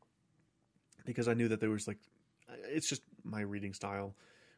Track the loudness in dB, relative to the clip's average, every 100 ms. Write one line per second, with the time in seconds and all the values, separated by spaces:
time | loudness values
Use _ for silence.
0 | _ _ _ _ _ _ _ _ _ -12
1 | -4 0 4 6 4 4 2 2 -2 -6
2 | -10 _ _ _ -18 -12 -4 -2 0 -2
3 | -6 -12 -6 -2 -2 -2 -6 -4 -4 -2
4 | -4 -8 -18 -20 -20